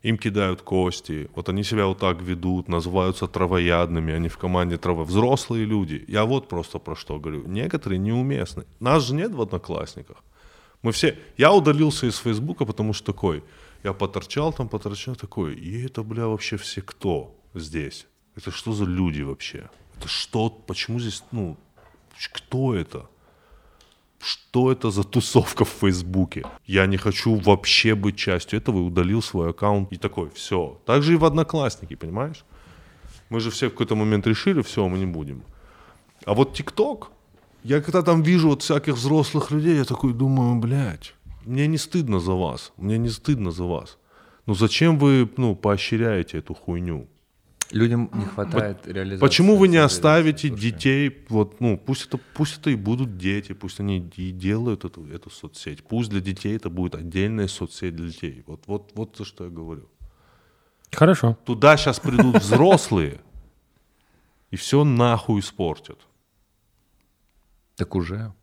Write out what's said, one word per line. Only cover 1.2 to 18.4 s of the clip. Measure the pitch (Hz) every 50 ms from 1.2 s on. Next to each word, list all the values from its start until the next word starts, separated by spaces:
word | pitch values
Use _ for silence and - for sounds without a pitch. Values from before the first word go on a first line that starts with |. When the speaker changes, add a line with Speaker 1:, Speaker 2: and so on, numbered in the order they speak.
| 73 - -
Speaker 1:
вот | - 90 -
они | 90 98 104
себя | - 113 107 101
вот | 95 95 95
так | 98 92 90 82
ведут, | 90 90 90 87 87 90 90 92 87 -
называются | 87 85 80 90 90 95 90 92 90 - 95
травоядными, | 90 - 90 92 87 95 90 87 87 85 85 87 82 85 80 80 80 78
они | 82 85 82
в | - -
команде | - 90 90 90 87 87 85
траво-, | 80 - 87 87 82 80
взрослые | 78 90 101 117 123 135 135 - - 117 113 110
люди. | 104 107 104 95 78 76 - -
Я | - 95 104 107
вот | 113 131 135 - -
просто | 90 87 85 - - -
про | _ 82 80
что | - - - 76 76
говорю. | 73 78 76 73 - 80
Некоторые | 92 107 127 180 170 151 - 101 95 92
неуместны. | 98 107 117 123 127 139 143 135 - - - - - _ _ _
Нас | 110 123 147 160 135
же | 117 131
нет | 156 185 240
в | 196 131
«Одноклассниках». | 113 92 110 110 - - 139 - 156 - - - - _ - - _ _ _ _ _ - _ _ _ _ _ _
Мы | - 117
все, | 110 - - 151 - - - - -
я | - 131 156
удалился | 202 202 151 151 147 147 156 151 147 - -
из | 120 104 -
«Фейсбука», | - 120 110 107 123 156 180 - 143
потому | 107 101 - 107 107
что | 101 - - -
такой, | 98 - - 95 80 73 - - - - - - - -
я | - 101
поторчал | 95 98 101 95 101 98 90 - - 143 151 160
там, | 156 - 127 107
поторчал, | - 104 - 104 101 98 - 127 123
такой, | - - 98 - 110 90 76 71
«и | - - 85 101 117 123
это, | 131 - - 110
бля, | 110 110 117 117 113
вообще | 110 101 - - 110
все | 98 - - - 101
кто | 95 - - _ - 98 85 71 - - - _ _ _ _
здесь? | 92 80 76 76 80 73 65 - - - _ _ _ _ _ _
Это | -